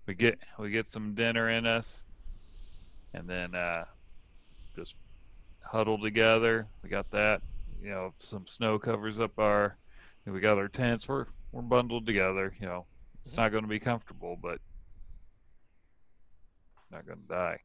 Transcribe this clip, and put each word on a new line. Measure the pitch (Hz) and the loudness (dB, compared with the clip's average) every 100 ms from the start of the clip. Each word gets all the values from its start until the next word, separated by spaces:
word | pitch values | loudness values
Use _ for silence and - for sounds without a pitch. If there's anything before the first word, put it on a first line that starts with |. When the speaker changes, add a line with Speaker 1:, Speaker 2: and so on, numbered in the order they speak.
| - | -8
Speaker 1:
we | |
get, | 92 117 - - - | 4 4 4 -4 -8
we | 104 | -4
get | 110 110 | -2 -4
some | 113 107 | -6 -6
dinner | 104 117 117 113 | 0 2 2 2
in | 113 117 | 2 2
us, | 113 110 - - - - - - - - - - - - | 2 0 -12 -16 -14 -12 -12 -14 -16 -14 -14 -16 -18 -14
and | 90 85 | -12 -6
then, | 90 87 | -6 -4
uh, | 90 87 85 82 - - - - - - - - - | -2 -2 -2 -6 -14 -18 -18 -18 -20 -20 -18 -14 -12
just | 87 - - - - - - - | -12 -14 -18 -20 -20 -20 -20 -20
huddle | - 110 107 107 | -4 2 2 2
together. | 107 110 113 113 117 113 110 - | 2 6 8 8 6 4 0 -10
We | - | -4
got | 98 - | -4 0
that. | 104 107 104 - - - - | 2 4 4 0 -6 -6 -6
You | 101 | -6
know, | 95 92 - | -6 -6 -8
some | - 104 90 | -12 -10 -10
snow | - 113 107 | -2 2 2
covers | 117 107 107 107 | 0 -2 -2 -2
up | 110 - | -2 2
our, | 107 104 101 - - - - - - | 4 6 4 0 -18 -20 -20 -16 -8
we | 95 | 2
got | 107 101 | 4 6
our | 101 | 2
tents. | - 123 117 - | 0 0 0 -2
We're, | 139 120 - - | -4 -4 -10 -10
we're | 127 | -6
bundled | 120 123 120 117 113 | 4 4 4 -2 2
together. | 101 92 95 95 95 | 4 4 2 -2 -4
You | 95 | -6
know, | 90 - - - - | -6 -10 -20 -20 -16
it's | - | -8
Speaker 2:
Mm-hmm. | - | 2
Speaker 1:
not | 113 | 2
gonna | 107 107 | 2 0
be | 107 | -2
comfortable, | 127 117 - - 87 87 | 0 -2 -4 -12 -8 -6
but | 87 82 - - - - - - - - - - - _ _ _ - - - - - _ - - - | -6 -8 -10 -18 -16 -16 -14 -14 -18 -20 -20 -20 -20 _ _ _ -20 -20 -20 -20 -20 _ -20 -20 -18
not | 80 80 | -16 -14
gonna | 85 82 | -14 -6
die. | 90 87 82 | -2 0 -2